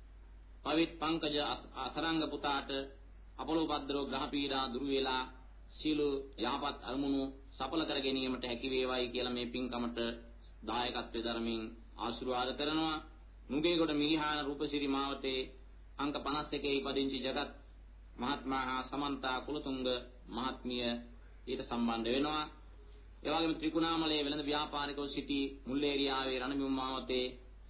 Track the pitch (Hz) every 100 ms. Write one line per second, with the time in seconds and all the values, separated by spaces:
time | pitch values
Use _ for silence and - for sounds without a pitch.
0 | - - - - - - 135 156 165 -
1 | 151 165 156 147 139 - - 131 135 147
2 | 160 160 147 143 147 139 135 135 135 -
3 | - - - - 131 160 156 147 135 139
4 | 131 135 143 143 139 135 131 120 139 135
5 | 131 127 127 - - - - - 156 147
6 | 147 135 - - 120 143 143 - 107 135
7 | 139 139 135 - - - 135 160 160 139
8 | 135 135 127 127 123 120 131 131 127 127
9 | 123 123 123 123 120 120 123 120 120 117
10 | 117 117 - - - - 110 117 123 120
11 | 117 117 113 117 117 113 110 - - -
12 | 113 120 127 123 131 131 147 156 160 156
13 | - - - - - 135 165 170 160 147
14 | 147 156 151 151 139 143 147 143 143 135
15 | 139 135 131 131 131 - - - - -
16 | 143 139 139 147 147 147 143 139 135 135
17 | 135 135 131 143 143 - - - - -
18 | - - 123 143 127 135 127 127 127 139
19 | 143 135 131 127 131 151 139 131 127 123
20 | - - - 110 131 131 123 123 120 120
21 | - - - - - 135 - 120 117 113
22 | 113 135 151 151 156 - - - - -
23 | - - 139 160 165 135 156 160 165 165
24 | 160 151 143 151 143 147 147 143 143 139
25 | 143 151 139 139 139 - 117 139 147 139
26 | 139 131 131 131 127 139 135 135 131 131
27 | 120 127 127 - - -